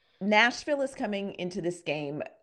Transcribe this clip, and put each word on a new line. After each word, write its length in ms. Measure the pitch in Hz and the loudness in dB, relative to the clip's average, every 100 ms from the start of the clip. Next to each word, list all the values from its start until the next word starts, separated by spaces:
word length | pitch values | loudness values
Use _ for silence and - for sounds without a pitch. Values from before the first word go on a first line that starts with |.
| _ _ | _ _
Nashville 640 | 196 214 233 240 - 285 | 4 6 6 2 -2 0
is 120 | 269 | 0
coming 400 | - 240 202 196 - | -2 -4 -2 -4 -6
into 220 | 180 196 | -6 -4
this 200 | 170 175 | -4 -4
game 420 | - 151 147 147 - - | -4 -4 -4 -6 -8 -10